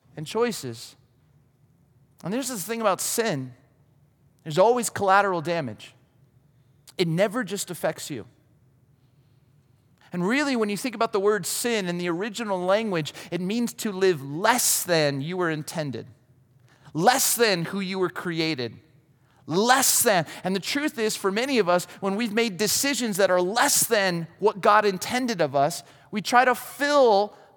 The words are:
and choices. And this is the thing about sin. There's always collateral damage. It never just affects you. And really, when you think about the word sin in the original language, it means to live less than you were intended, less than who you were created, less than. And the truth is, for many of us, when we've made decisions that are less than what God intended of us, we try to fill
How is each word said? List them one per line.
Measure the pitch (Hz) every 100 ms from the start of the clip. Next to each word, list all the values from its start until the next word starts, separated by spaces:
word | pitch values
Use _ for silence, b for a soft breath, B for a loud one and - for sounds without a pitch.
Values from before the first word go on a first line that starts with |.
| _ -
and | 156
choices. | 220 240 185 131 117 - - _ _ _ _ _ _ _ _ _ _ _ _
And | 170
this | 233 262
is | 240
the | 165
thing | 226
about | 214 175
sin. | - - 226 147 127 123 _ _ _ _ _ _ _ _
There's | 160 156
always | 214 247 -
collateral | - 196 196 202 175
damage. | 156 170 131 107 - _ _ _ _ _ _ _ _ _ - -
It | 170
never | 160 214 220
just | 190 196 -
affects | 170 170 - -
you. | 131 95 _ _ _ _ _ _ _ _ _ _ _ _ _ _ _ _ _ b
And | 175 180
really, | 269 277 247
when | 208
you | 202
think | 262
about | 208 226
the | 208
word | 202 208 165
sin | - 240 226 180
in | 175
the | 175
original | 165 226 202 214 185
language, | 180 202 226 175 147 B B
it | 175
means | 180 226 233
to | - 226
live | 185 190 160
less | 139 151 214 240 - -
than | 175 165 147 139
you | 151 185
were | 170
intended, | 156 - 170 147 117 110 - _ _ _ _ b b b
less | 151 202 262 -
than | - 226 180
who | 165 196
you | 185 190
were | 180
created, | - 180 165 160 143 117 - _ _ _ b b b -
less | 165 233 262 254 -
than. | 233 185 156 B
And | 180
the | 190
truth | - 285 302 -
is, | 220 -
for | 196
many | 214 269 254
of | 175
us, | 175 - B
when | 196 196
we've | 233
made | 208 233 175
decisions | 208 - 277 233 240 185
that | 190
are | 180
less | 180 226 277 -
than | - 226 190 170 160 -
what | 202 214
God | 214 208
intended | 208 185 - 247 254 196
of | 151 139
us, | 147 - B B B
we | 208
try | - 247
to | 254
fill | 247 - - 381 294 247 196 208 B B